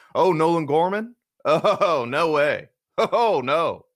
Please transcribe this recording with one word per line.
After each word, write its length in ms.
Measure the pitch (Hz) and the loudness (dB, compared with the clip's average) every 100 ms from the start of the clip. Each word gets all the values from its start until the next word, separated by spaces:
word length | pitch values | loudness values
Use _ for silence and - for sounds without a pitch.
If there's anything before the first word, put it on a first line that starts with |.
| _ | _
Oh, 180 | - 175 | 0 2
Nolan 340 | 160 160 170 147 | 2 2 0 0
Gorman? 500 | 151 180 202 226 - | 0 0 -4 -8 -14
<laughs> 240 | _ _ | _ _
Oh, 640 | - 160 196 190 202 151 120 | -2 0 2 0 0 0 -2
no 220 | 139 170 | -2 0
way. 380 | 151 147 123 - _ | 0 0 -2 -8 _
<laughs> 160 | _ - | _ -4
Oh, 420 | 220 208 233 170 | -2 0 0 0
no." 420 | 127 151 156 92 _ | 0 -2 -2 -6 _